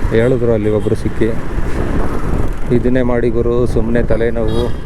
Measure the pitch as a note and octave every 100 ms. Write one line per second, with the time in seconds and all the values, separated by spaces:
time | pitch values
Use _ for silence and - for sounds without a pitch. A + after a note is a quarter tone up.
0 | - A2+ A#2+ C3 A#2 A2 G#2+ G#2+ G2+ A2
1 | A2 - A2 E2+ - - - - - -
2 | - - - - - - - B2 B2 B2+
3 | B2 A#2+ A#2+ A2+ A#2 A#2+ B2+ B2 A2 A#2
4 | - A2 A#2 A#2 A2 A2 A#2+ -